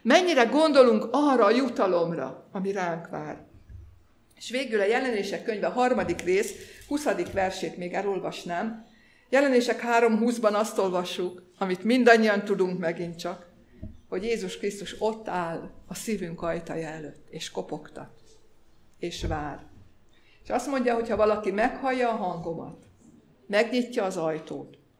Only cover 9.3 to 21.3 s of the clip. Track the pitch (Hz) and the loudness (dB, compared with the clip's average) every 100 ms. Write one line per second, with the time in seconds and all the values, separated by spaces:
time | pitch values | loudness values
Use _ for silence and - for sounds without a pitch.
9.3 | 262 285 247 240 220 240 233 233 220 240 | 4 6 4 2 -2 2 4 4 4 2
10.3 | 233 208 208 220 - 190 180 175 - 180 | 2 2 2 0 0 0 0 -4 -4 -6
11.3 | - - - 190 185 220 254 240 226 220 | -6 -20 -6 -4 -2 2 4 8 8 6
12.3 | 202 202 190 185 180 165 170 170 165 175 | 2 0 0 0 0 -4 -4 -8 -8 -10
13.3 | 185 - - - - - - - 190 226 | -10 -16 -20 -20 -16 -16 -16 -10 -6 -4
14.3 | 220 180 - 202 202 175 - 214 220 - | -4 -4 -6 -6 -6 -12 -4 -4 -2 -6
15.3 | 180 165 165 - - - 180 - 202 175 | -4 -4 -6 -10 -18 -16 -10 -6 -4 -6
16.3 | 170 170 170 170 160 160 156 147 - - | -6 -4 -4 -6 -8 -6 -10 -14 -16 -16
17.3 | 160 - - - 151 - - 139 - - | -12 -10 -8 -8 -10 -12 -16 -16 -20 -20
18.3 | - - - - - - - 170 165 165 | -20 -20 -20 -20 -20 -20 -10 -10 -6 -4
19.3 | 156 147 - - - - - - - - | -4 -6 -10 -16 -20 -20 -20 -20 -20 -20
20.3 | - - 247 285 269 247 233 226 202 214 | -20 -4 -4 -2 -2 0 0 -2 2 2